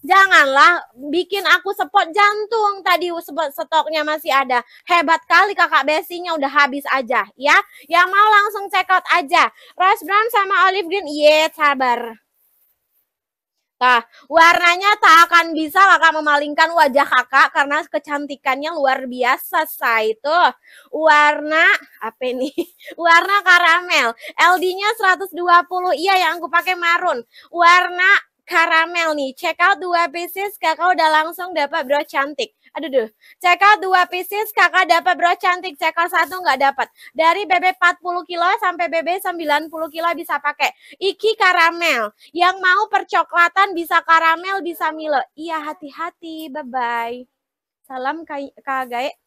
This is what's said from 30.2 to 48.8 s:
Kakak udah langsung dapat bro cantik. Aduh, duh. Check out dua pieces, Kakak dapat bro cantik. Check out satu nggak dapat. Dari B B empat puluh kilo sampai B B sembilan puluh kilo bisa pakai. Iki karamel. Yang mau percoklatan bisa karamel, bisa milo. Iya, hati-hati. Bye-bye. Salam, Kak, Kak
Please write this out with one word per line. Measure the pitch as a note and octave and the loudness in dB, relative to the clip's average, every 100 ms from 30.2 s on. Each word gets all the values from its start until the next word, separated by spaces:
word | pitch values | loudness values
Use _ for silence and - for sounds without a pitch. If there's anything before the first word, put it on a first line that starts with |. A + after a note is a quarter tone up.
| F4 F#4+ G4+ - | -10 -8 -8 -4
Kakak | E4 D#4 F4 | -4 -2 0
udah | F#4 D#4+ | 2 2
langsung | D#4 D#4+ F4 F4+ E4 | 2 -2 -8 -8 -4
dapat | C#4+ E4 B3+ | -4 -4 -2
bro | C#4+ | -2
cantik. | D4+ D4+ C#4 D4 A3 _ _ - | -2 -6 -6 -6 -10 _ _ -6
Aduh, | D#4 | 0
duh. | C4 A3 _ _ _ | -2 -2 _ _ _
Check | F4 F4 | 0 4
out | G4 G#4+ | 4 4
dua | F#4+ F#4 | 2 2
pieces, | F4+ F4+ F#4 G4+ G#4+ | 2 -4 -6 -6 -4
Kakak | - F4 E4 | 0 2 2
dapat | F#4 E4+ E4+ E4+ | 2 2 0 0
bro | F4 F4+ | 0 0
cantik. | F#4+ F4+ F#4 C#4+ | -2 -4 -6 -6
Check | D#4+ E4+ | -6 -2
out | F4 | -2
satu | F4+ E4 F#4 | -2 -2 -4
nggak | F4 C4 | -2 0
dapat. | C#4 C4+ A#3 _ - - | 0 -2 -8 _ -18 -2
Dari | D#4+ F4 G4+ | 0 0 -2
B | F4+ | 0
B | F#4 | 0
empat | F#4 F4 F4 | 0 0 0
puluh | F4 F4 F4 | -6 -8 -6
kilo | F4 E4+ A4 | -4 -2 0
sampai | G4 F4 E4+ | -4 -4 -4
B | E4 | -4
B | D#4 F#4 | -4 -4
sembilan | F#4+ F4 D4+ D4 D#4+ | -6 -6 -2 -2 -2
puluh | D#4+ D#4+ | -10 -10
kilo | D#4+ E4+ | -6 -6
bisa | E4 E4 C#4+ | -6 -6 -6
pakai. | D4 C#4+ C4+ - - - | -6 -4 -4 -4 -20 -6
Iki | F#4 - G#4+ A4 | -6 -2 -4 0
karamel. | F#4+ F4+ E4+ E4+ E4+ B3+ G#3+ _ - D#4+ | 0 2 0 0 -2 -2 -4 _ -14 -2
Yang | F4 F#4+ | 0 0
mau | F#4 F#4 G#4+ | 0 0 0
percoklatan | G4 F4 F#4 D#4+ E4 E4+ F#4+ G4+ | -4 -2 -4 -2 0 0 2 -2
bisa | E4+ E4 F4 | -2 -2 -2
karamel, | E4+ E4 E4 E4 F#4 G4 | 2 2 2 -2 -4 -6
bisa | F4 D#4+ E4 | -8 -6 -6
milo. | D#4 D#4 C#4 - | -6 -4 -4 -4
Iya, | - E4 D#4+ | -12 -10 -8
hati-hati. | D4 D#4 D4 C#4 E4 _ E4 D#4+ D#4 | -10 -12 -16 -12 -12 _ -16 -14 -12
Bye-bye. | C#4 C4+ B3+ A#3+ A#3 A#3 B3 B3+ _ _ _ _ _ _ | -12 -10 -6 -4 -4 -6 -10 -16 _ _ _ _ _ _
Salam, | C4 C4 D#4 D#4 | -8 -8 -8 -10
Kak, | C#4+ C#4 _ | -12 -12 _
Kak | - C4 | -8 -6